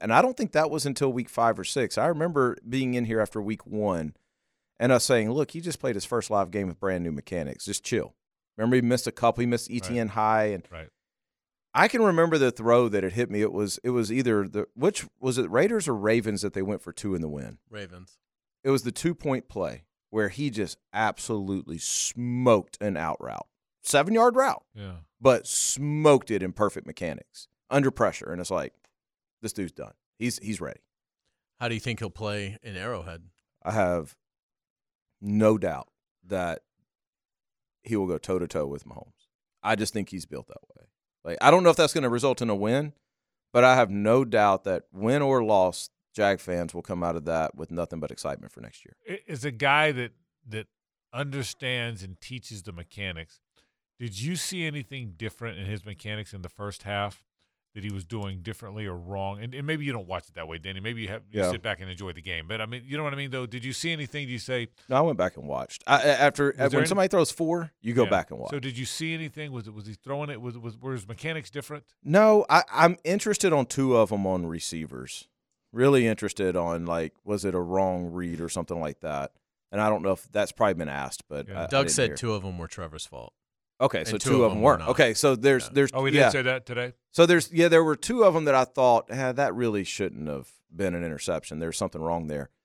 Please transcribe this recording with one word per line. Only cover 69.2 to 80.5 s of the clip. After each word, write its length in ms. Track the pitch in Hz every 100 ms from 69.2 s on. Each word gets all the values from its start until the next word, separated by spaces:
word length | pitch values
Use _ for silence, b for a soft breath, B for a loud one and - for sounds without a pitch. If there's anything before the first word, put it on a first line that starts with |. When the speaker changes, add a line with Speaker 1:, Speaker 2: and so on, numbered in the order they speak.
| 156 151 147
Speaker 2:
Was 160 | 127 107
it, 60 |
was 120 | 107 104
he 60 |
throwing 360 | 104 131 143 147
it? 100 | 113
Was, 160 | 123 120
was, 200 | 117 113
were 160 | 131
his 140 | 127 98
mechanics 420 | 110 156 160 -
different? 320 | 147 - 147 - _
Speaker 1:
No, 420 | - 185 220 208 -
I, 140 | 165 -
I'm 260 | 131 170 180
interested 500 | 160 202 214 202 190
on 120 | 151 120
two 280 | - 135 120
of 160 | 101
'em 140 | 104 95
on 180 | 92 85
receivers. 800 | 82 - 82 76 64 65 - - _ _ _ _
Really 320 | 113 135 139 113
interested 480 | 107 104 - 95 87
on, 300 | 85 85 85
like, 280 | 85 78 -
was 220 | - 104 95
it 80 | 90
a 40 |
wrong 520 | 87 92 95 90 87
read 280 | 90 87 82
or 60 | 85
something 320 | 92 80 85
like 220 | 78 -
that? 300 | 82 71 69 - _ _ _
And 100 | 101
I 80 | 107
don't 120 | 107
know 80 | 95
if 180 | 92 -
that's 200 | 104 98